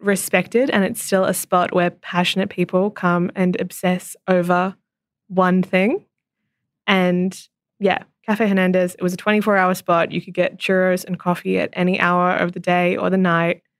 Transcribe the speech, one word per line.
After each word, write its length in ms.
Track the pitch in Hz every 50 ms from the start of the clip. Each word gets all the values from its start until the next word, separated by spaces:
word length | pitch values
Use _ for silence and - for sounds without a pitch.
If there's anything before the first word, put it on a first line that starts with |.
respected 680 | 190 202 196 185 - - - 180 175 - - 233 269 269
and 120 | - 208 190
it's 200 | 185 233 - -
still 220 | - 196 185 190
a 80 | - 185
spot 380 | - - - 185 180 175 - -
where 180 | 180 175 175
passionate 580 | 175 - - - - 175 180 - - 185 190 196
people 400 | - - 180 - - 185 196 208
come 400 | 208 - - 175 175 175 175 185 -
and 240 | 196 185 185 180 -
obsess 540 | - 180 - - - 180 185 180 - - - - _
over 480 | 190 185 180 175 175 180 180 180 196 190 _ _ _ _ _ _ _ _ _ _
one 340 | - 185 190 185 180 180 185
thing. 440 | 180 - - 185 190 226 330 427 - _ _ _ _ _ _ _ _ _ _ _ _ _ _ _ _
And 520 | - 196 190 180 180 180 180 180 190 185 - - _ _ _ _ _ _ -
yeah, 240 | 202 190 - - - _ _ _ _
Cafe 220 | - 208 214 226
Hernandez, 480 | 202 196 190 185 185 185 185 180 175 -
it 60 | -
was 120 | 185 175 185
a 40 |
twenty-four 380 | - - 214 208 208 196 214 202
hour 180 | 190 185 185 185
spot. 360 | - - - 175 170 160 -
You 100 | 165 175
could 120 | - - 175
get 240 | 180 175 - -
churros 480 | - - - 190 185 185 185 180 180 -
and 120 | - 180
coffee 400 | - - 180 175 - - 190 190 180
at 100 | 175 175 -
any 260 | 185 180 180 185 -
hour 360 | - 175 180 180 180 180 185
of 160 | - 180 175
the 80 | 180 180
day 380 | 175 180 175 175 180 175 185
or 120 | - - 185
the 80 | 185
night. 440 | 190 185 175 170 165 170 170 - - _ _ _